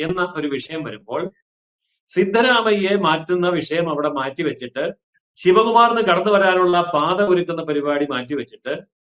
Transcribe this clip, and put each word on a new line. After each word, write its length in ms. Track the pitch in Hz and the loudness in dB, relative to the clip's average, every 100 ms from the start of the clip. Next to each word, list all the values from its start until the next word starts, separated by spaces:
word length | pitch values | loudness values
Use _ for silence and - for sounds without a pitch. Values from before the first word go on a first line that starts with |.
എന്ന 320 | 165 185 180 165 | -4 -2 -4 -4
ഒരു 120 | 147 | -4
വിഷയം 360 | 135 - 160 | -6 -8 -10
വരുമ്പോൾ 460 | 135 104 107 139 196 - _ _ _ _ _ _ - | -10 -12 -10 -8 -8 -12 _ _ _ _ _ _ -6
സിദ്ധരാമയ്യയെ 880 | - 190 220 254 233 226 208 190 202 | -2 2 2 4 2 2 0 2 0
മാറ്റുന്ന 520 | 170 156 160 180 175 | 2 0 0 0 0
വിഷയം 420 | 170 - 165 165 | -2 -2 -2 -2
അവിടെ 180 | 147 151 | -2 -4
മാറ്റിവെച്ചിട്ട് 800 | 143 135 131 156 120 123 131 165 - _ _ _ | -4 -6 -4 -4 -6 -8 -6 -6 -8 _ _ _
ശിവകുമാറിന് 680 | - 180 190 226 220 233 233 | -2 4 4 4 6 4 4
കടന്നു 300 | 196 175 196 | 2 2 2
വരാനുള്ള 500 | 202 190 185 180 175 170 | 2 4 2 2 2 0
പാത 280 | 151 156 185 | 0 0 0
ഒരുക്കുന്ന 400 | 202 180 170 165 | 2 2 0 -4
പരിപാടി 440 | 160 147 143 143 143 | -4 -2 -2 -2 -2
മാറ്റിവെച്ചിട്ട് 760 | 127 123 143 117 - 131 147 - _ | -4 -4 -6 -8 -10 -8 -8 -10 _